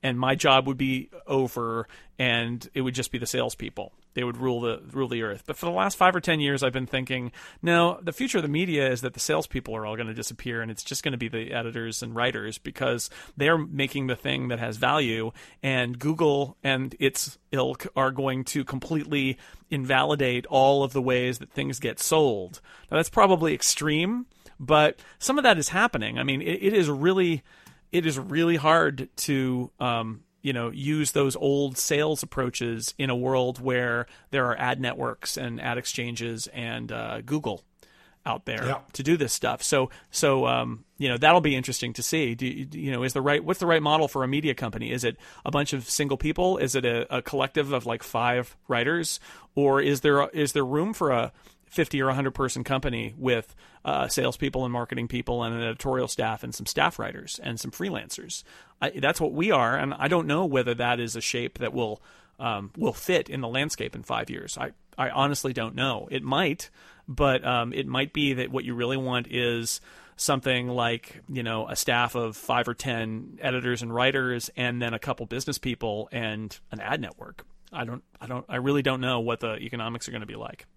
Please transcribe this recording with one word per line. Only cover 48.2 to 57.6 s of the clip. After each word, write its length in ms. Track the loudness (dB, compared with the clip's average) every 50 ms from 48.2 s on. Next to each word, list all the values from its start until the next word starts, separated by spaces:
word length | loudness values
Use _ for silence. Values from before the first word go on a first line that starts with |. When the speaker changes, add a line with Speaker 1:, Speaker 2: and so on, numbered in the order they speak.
| 2 4 2 2 0 -4 -10 _ _ _
Speaker 1:
writers? 520 | 0 2 2 2 2 0 0 -2 -6 -8 -10 -16 -20 -20 -20 _ _
Or 260 | 4 4 6 6 6
is 200 | 4 4 2 4
there, 280 | 4 4 6 6 4 2
is 240 | 2 0 0 2 2
there 120 | 0 0
room 280 | 2 2 0 0 0 -2
for 180 | 0 0 2
a 200 | 2 2 0 -2 -6 _ _ -20 _ _ _
fifty 360 | _ 0 0 0 0 2 0
or 60 | 2 2
a 60 | 2
hundred 160 | 2 0 -2
person 320 | 0 -2 -2 -2 -2 -4 -2
company 500 | -2 -2 0 0 -2 -2 -2 -6 -8 -8 -4
with, 360 | 0 2 2 2 0 -6 -16 -20 -20 -20 -20 -10 _
uh, 240 | -2 0 0 0 0
salespeople 540 | 0 0 0 0 0 0 -4 -2 -2 -2 -2
and 80 | -2 -2
marketing 340 | -4 -4 -4 -4 -6 -4 -4
people 360 | -4 -4 -4 -2 -2 -2 -2
and 120 | -2 -4
an 60 | -4 -4
editorial 440 | -4 -6 -4 -2 -2 0 0 0 -2
staff 340 | -2 -2 -2 -2 -2 -4 -8
and 100 | -10 -10
some 100 | -8 -8
staff 340 | -6 0 2 2 2 2 -2
writers 400 | -10 -10 -10 -12 -12 -12 -12 -10 -8
and 160 | -8 -8
some 120 | -6